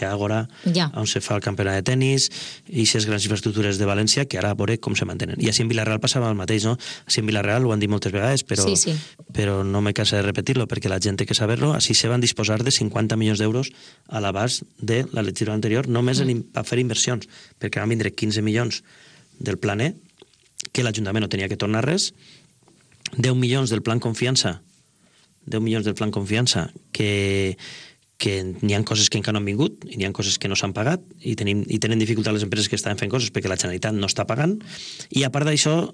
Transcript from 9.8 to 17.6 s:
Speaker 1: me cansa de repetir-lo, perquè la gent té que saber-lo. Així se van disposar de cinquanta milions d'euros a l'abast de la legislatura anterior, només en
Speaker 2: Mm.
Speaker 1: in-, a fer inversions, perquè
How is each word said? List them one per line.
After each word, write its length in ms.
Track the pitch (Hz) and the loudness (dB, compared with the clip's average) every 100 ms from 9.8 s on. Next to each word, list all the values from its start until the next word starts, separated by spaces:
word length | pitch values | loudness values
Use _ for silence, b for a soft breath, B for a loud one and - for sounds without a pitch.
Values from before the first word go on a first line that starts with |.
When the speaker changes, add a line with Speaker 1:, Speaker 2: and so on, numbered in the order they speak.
Speaker 1:
me 120 | 104 | 0
cansa 220 | 104 104 104 | 0 0 2
de 80 | |
repetir-lo, 440 | 101 104 117 131 110 | 0 0 0 0 0
perquè 220 | 104 101 | -2 -2
la 100 | 92 | 0
gent 180 | 104 95 | 0 0
té 100 | 98 | 0
que 80 | 87 | 0
saber-lo. 380 | 107 123 147 151 | 0 2 2 2
Així 180 | - | 2
se 140 | - 113 | 2 2
van 140 | 123 | 2
disposar 420 | 120 - 104 107 | 0 0 0 0
de 80 | 123 | 2
cinquanta 440 | - 107 113 110 113 | 0 0 0 0 2
milions 220 | 110 104 | 2 2
d'euros 320 | 107 120 131 B B B B | 2 0 -2 B B B B
a 120 | 110 | -4
l'abast 440 | 101 98 120 - - - | -2 0 0 -2 -8 -8
de 260 | 110 117 131 | -2 0 0
la 100 | 117 | -2
legislatura 220 | 104 - | -2 -2
anterior, 460 | 107 107 110 113 135 | -2 0 0 0 2
només 300 | 120 123 127 | 2 2 2
en 60 | 131 | 2
Speaker 2:
Mm. 20 | |
Speaker 1:
in-, 160 | 120 - | 0 -4
a 100 | - | -6
fer 160 | - 120 | -2 0
inversions, 480 | 127 110 - 120 - B B | 0 0 0 -2 -6 B B
perquè 220 | B | B